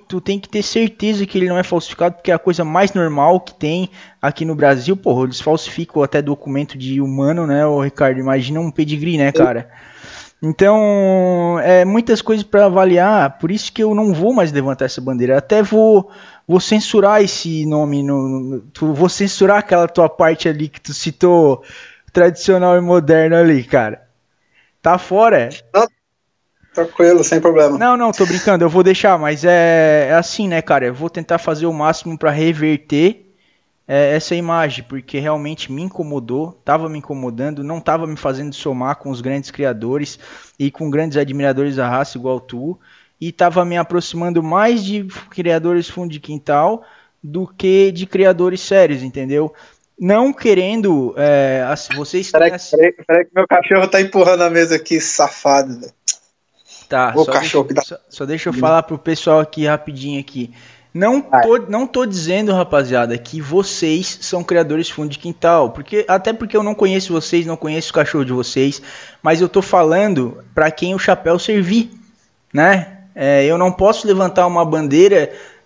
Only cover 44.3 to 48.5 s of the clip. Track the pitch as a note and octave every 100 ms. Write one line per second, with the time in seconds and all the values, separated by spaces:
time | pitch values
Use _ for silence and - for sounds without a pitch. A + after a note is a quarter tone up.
44.3 | E3+ D#3+ F3+ A3 A#3+ F#3+ G#3 F#3+ - -
45.3 | - E3+ E3 E3 F3 E3+ - F3 D3+ -
46.3 | D3+ D3 C#3+ E3+ A3+ - _ _ _ D3
47.3 | D#3+ F#3 - F#3+ F#3+ G3 E3+ F#3+ F#3+ F#3+
48.3 | E3+ F3+